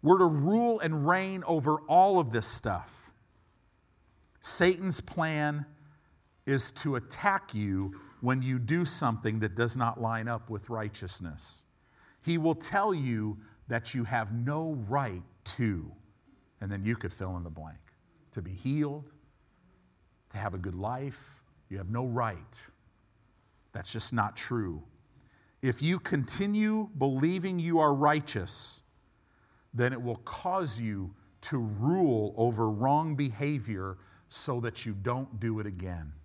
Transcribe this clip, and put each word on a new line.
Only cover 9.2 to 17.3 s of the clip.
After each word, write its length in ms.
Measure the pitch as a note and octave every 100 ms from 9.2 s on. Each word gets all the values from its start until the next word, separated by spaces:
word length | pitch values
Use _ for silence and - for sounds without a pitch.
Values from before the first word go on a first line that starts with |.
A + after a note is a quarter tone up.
| A2+ A2
that 160 | G#2+
does 220 | F#2+ A#2+ C3
not 240 | A#2 A#2
line 280 | A2+ A2+ A2
up 220 | A2+ -
with 180 | G#2+ G2
righteousness. 960 | A2+ G#2 G#2+ F#2 - F2 D2 - - _ _ _ _ - _
He 160 | - E3+
will 180 | D#3+
tell 380 | D#3 - G3+ G#3
you 460 | F3+ C3 A2+ G#2+ G#2 - - -
that 260 | A#2+ A#2+
you 100 | C3
have 300 | A2+ A#2+ G#2+
no 380 | A#2 A#2+ D3+ D#3+ D3 G#2
right 340 | C3+ C3 F2+ F2 _
to, 460 | - - A#2 F#2 D2+ - - _ _ _ _ _
and 100 | G2+
then 140 | G2+
you 100 | G2+
could 180 | A#2 G2
fill 240 | - F#2+